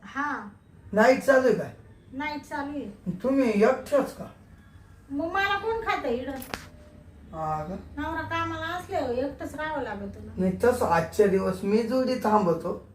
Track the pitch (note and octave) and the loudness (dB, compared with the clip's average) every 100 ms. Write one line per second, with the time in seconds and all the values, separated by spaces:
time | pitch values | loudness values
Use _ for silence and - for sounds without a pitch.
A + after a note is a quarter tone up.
0 | G3 C4+ D4 B3+ G#3 - _ - - - | -12 -4 -4 -4 -8 -18 _ -20 -2 6
1 | A#3 C4 - C4 B3+ F3+ D3 - - - | 8 6 6 6 6 2 -2 -10 -20 -20
2 | - C4 D4+ D4 C#4+ D4 C#4+ D4 G#3+ - | -16 -8 -6 -6 -8 -8 -6 -6 -8 -10
3 | - F3 B3 C4+ B3 G3+ A3+ B3+ - C#4+ | -8 -4 0 2 4 4 4 4 2 0
4 | - - - - - - - - - - | 0 -6 -14 -16 -20 -20 -20 -20 -20 -20
5 | - C#4 E4 F#4+ G4+ G4+ A4 A4+ G#4 F#4 | -10 -6 -2 0 0 0 -2 -2 -2 -2
6 | C#4 A#3+ C4+ C4 - - - - - - | -2 -4 -4 -10 -8 -10 -10 -20 -20 -20
7 | - - - D#3+ D#3 D#3 D3+ F#3+ - - | -20 -20 -16 -8 -4 -4 -6 -10 -12 -8
8 | D4+ D#4+ D#4+ E4 E4 D#4+ D#4+ F4+ F4+ F#4+ | -6 -4 -4 -4 -4 -4 -6 -6 -4 -4
9 | C4 A#3+ C#4 - D#4 D4 D#4 D4+ A#3 G3+ | -2 -2 -2 -4 -10 -6 -6 -4 -6 -6
10 | G3+ - - - F#3 F3+ A#3+ - G#3+ E3 | -10 -12 -12 -2 0 2 2 4 2 2
11 | D#3+ - G3+ F#3+ F#3+ F#3 G#3 G#3+ A3+ C4 | 0 4 4 4 0 -2 2 2 2 0
12 | B3+ B3+ A3+ G#3+ F#3 E3 E3+ - - | 2 0 2 4 4 0 -2 -8 -10